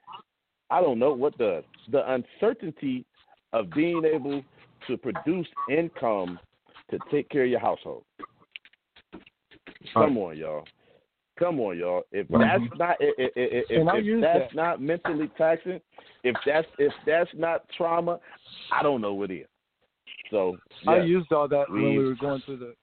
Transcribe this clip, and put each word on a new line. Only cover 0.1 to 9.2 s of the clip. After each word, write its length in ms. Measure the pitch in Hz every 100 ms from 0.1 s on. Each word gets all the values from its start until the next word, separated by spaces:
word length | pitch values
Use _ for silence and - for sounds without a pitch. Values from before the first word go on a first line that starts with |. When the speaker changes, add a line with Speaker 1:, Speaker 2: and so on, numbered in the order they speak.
| - - _ _ _ _
Speaker 1:
I 120 | 175
don't 180 | 165 117
know 140 | 135
what 220 | 123 143 -
does. 240 | 107 82 - - -
The 120 | 135 -
uncertainty 920 | 131 - - 208 247 180 - 139 127 - _ _ _ _
of 180 | 113 92
being 340 | 151 170 170 156
able 380 | 156 139 143 135 _ - _ -
to 100 | 117
produce 500 | 123 92 151 180 165 - -
income 720 | 151 170 - 117 101 90 87 - _ _ - -
to 80 | - -
take 180 | 151 -
care 140 | 147 127
of 40 |
your 100 | 117
household. 440 | 107 82 80 60 - - - _ _ - - _ _ - _ -